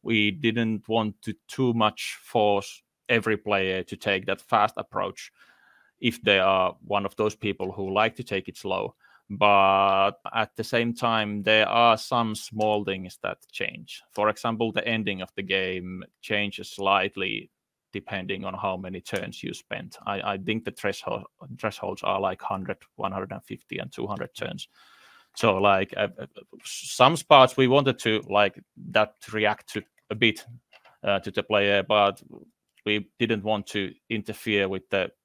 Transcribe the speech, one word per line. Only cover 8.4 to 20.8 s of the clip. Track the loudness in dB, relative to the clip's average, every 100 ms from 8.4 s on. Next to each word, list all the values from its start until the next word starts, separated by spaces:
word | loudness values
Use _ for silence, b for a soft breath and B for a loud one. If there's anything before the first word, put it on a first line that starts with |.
| -6
it | -12
slow. | -6 -4 -4 _ b b _
But | 2 4 6 6 6 4 4 2 0 -6
at | -4 -4 -6
the |
same | -2 0 0
time, | -2 0 0 0 -2
there | 4 4 6
are | 6 6 4
some | 2 -2 -2
small | -6 -10 -2 0 2
things | 0 -6 -8 -8
that | -8 -8 _
change. | -8 -8 -8 -18 -18 _
For | 0 0
example, | 0 -4 -2 -2
the | -2 -2
ending | -2 -2 -6
of | -8
the | -10
game | -2 -2 -2 -6 -8 -12 -14 _
changes | -6 -4 -4 -8 -16
slightly | -4 0 2 0 -4 -6 -6 -10 _ _ _ _
depending | -14 -10 -10 -6 -8
on | -8
how | -6 -6 -6
many | -8 -12
turns | -8 -8 -8 -10
you | -12
spend. | -12 _ -10 -10 -14 -8
I, | -6 -4
I | -6
think | -2 -4
the | -4
threshold, | -6